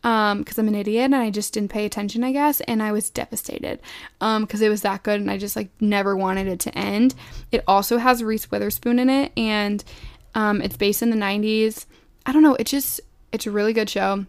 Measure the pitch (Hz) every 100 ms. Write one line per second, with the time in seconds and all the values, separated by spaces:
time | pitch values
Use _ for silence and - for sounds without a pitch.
0 | 240 226 208 202 - - 214 208 202 220
1 | 262 269 226 202 208 - 202 214 208 208
2 | 202 226 247 269 294 285 - 226 214 208
3 | 214 - - 214 - - - - - -
4 | - _ 208 220 214 208 214 208 202 196
5 | - 208 202 196 202 220 202 _ 214 202
6 | 196 190 190 190 196 180 - - 202 202
7 | 254 - - - - 240 - 196 196 240
8 | 247 247 226 220 - 208 208 - 240 240
9 | 254 269 277 - 220 214 202 208 - -
10 | - - - 226 214 208 190 - 202 208
11 | 233 220 202 202 214 220 220 220 - -
12 | _ _ - 277 311 254 226 277 - -
13 | - _ _ 220 - 208 214 226 214 202
14 | 190 196